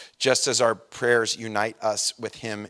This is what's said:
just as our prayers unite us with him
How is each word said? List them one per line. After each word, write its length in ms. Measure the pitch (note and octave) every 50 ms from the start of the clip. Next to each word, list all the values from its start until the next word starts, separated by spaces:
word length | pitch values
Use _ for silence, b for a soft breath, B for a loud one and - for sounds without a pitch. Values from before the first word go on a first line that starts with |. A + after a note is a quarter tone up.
| B B B
just 300 | - - C3 B2+ - -
as 140 | C#3+ A#2+ A2+
our 120 | B2 A2+ A2
prayers 640 | F#2 - _ - - B2+ A#2+ A#2+ A#2 A2+ G#2+ -
unite 380 | A#2+ A2+ A2+ G#2+ G2+ G#2+ A2+ - -
us 340 | - A2 G#2 G2+ - - -
with 180 | - A#2 G#2 -
him 320 | - - A2+ G#2+ G#2 G#2 -